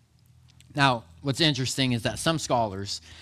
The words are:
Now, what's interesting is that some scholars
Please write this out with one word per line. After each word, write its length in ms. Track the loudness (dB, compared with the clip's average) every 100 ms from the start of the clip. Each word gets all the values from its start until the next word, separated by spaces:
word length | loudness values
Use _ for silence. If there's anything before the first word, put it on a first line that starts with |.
| _ _ _ _ _ -20 -10
Now, 320 | 2 2 2 -4 -8
what's 200 | -6 2
interesting 520 | 2 2 -2 0 0
is 100 | 0
that 160 | -2 -2
some 200 | 0 0
scholars 600 | 0 0 0 -4 -8 -10 -12 -20